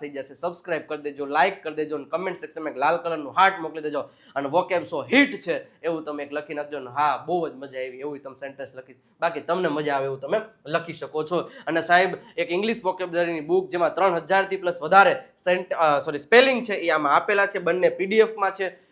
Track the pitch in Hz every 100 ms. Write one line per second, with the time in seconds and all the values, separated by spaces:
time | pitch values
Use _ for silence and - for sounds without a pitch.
0 | 147 139 131 135 175 175 - 156 156 151
1 | 147 139 139 151 190 190 156 151 147 147
2 | 156 165 185 175 160 160 156 127 147 170
3 | 170 160 139 165 190 170 160 156 151 143
4 | - - - 135 139 170 180 175 - 156
5 | 123 - - 190 175 139 - _ 160 160
6 | 151 147 143 147 147 147 147 143 127 135
7 | 147 127 156 175 151 127 135 131 131 127
8 | 147 143 139 131 139 139 123 127 131 123
9 | _ - 170 156 - 180 175 151 147 139
10 | 139 135 139 214 214 _ 143 165 165 156
11 | 135 151 156 175 - - - 165 - 175
12 | 190 - - 165 170 175 220 226 180 180
13 | 180 170 170 160 151 185 185 175 160 -
14 | 190 170 151 190 190 190 180 - 156 196
15 | 185 139 - - 180 180 185 - 156 143
16 | 151 147 - 233 262 247 233 190 165 156
17 | 143 151 - 202 196 196 175 180 170 170
18 | 190 220 220 220 196 190 190 - _